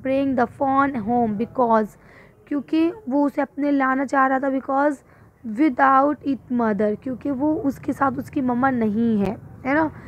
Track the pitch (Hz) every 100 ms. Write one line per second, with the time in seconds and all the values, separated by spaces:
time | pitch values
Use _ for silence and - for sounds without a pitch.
0 | 262 269 277 254 240 - 269 269 277 269
1 | 202 240 226 208 233 - 233 220 208 -
2 | - - - _ - 294 - 320 330 -
3 | 254 285 285 - 277 - 285 277 262 262
4 | 269 277 262 262 277 269 269 269 294 269
5 | - - - _ 233 208 311 247 269 269
6 | 285 302 277 277 - 240 220 202 214 214
7 | 262 240 285 254 302 320 277 - - -
8 | 277 269 - 294 254 240 269 247 220 208
9 | 233 208 196 233 - - 254 294 311 -